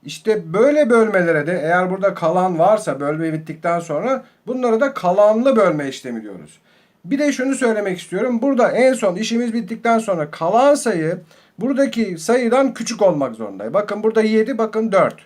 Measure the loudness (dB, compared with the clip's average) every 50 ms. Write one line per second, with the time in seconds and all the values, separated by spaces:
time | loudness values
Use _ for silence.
0 | _ -16 -16 -8 _ -2 -2 -2 -2 -4 0 2 4 4 4 4 2 4 4 4
1 | 4 4 2 2 2 2 2 0 0 0 -2 -2 0 0 2 2 2 0 -2 0
2 | 0 -2 -2 0 -2 0 2 2 0 0 2 2 4 4 4 2 0 -4 -6 -4
3 | -4 -4 -4 -2 -4 -4 -4 -6 -8 -10 -14 -6 -4 -2 -2 -2 -2 -4 -6 -4
4 | -2 -2 -4 -4 -6 _ _ _ _ -8 -6 -2 0 0 2 2 0 0 -2 -2
5 | -2 0 2 4 4 4 4 4 2 4 4 4 4 2 2 0 -4 -6 -8 -10
6 | -10 -10 -10 -10 -10 -12 -16 -16 -18 -20 _ _ _ _ _ _ _ _ _ _
7 | _ -4 -2 0 0 0 0 0 -2 -2 -2 0 0 0 0 0 -2 -4 -6 -6
8 | -8 -8 -4 -2 -2 0 0 0 0 0 2 2 2 2 2 4 2 2 2 2
9 | 0 -2 -2 -2 -4 -2 -2 -2 -2 -2 -4 -6 -6 -6 -10 -6 0 0 0 0
10 | 2 0 -2 -2 -2 -6 -6 -4 -2 0 2 4 4 4 4 2 2 -2 -2 -2
11 | -2 -4 -4 -6 -10 _ _ _ _ _ _ -6 -4 -4 0 0 0 0 0 -4
12 | -4 -4 -4 -8 -2 0 0 0 2 2 2 2 2 0 -2 -6 -8 -8 -2 2
13 | 2 2 2 2 -4 -4 -6 -8 -10 -10 -10 -10 -10 -2 -2 -2 -2 -2 -6 -2
14 | -2 0 2 2 0 2 2 2 0 0 -2 -4 -4 -4 -2 -4 -4 0 2 2
15 | 2 2 0 -8 -20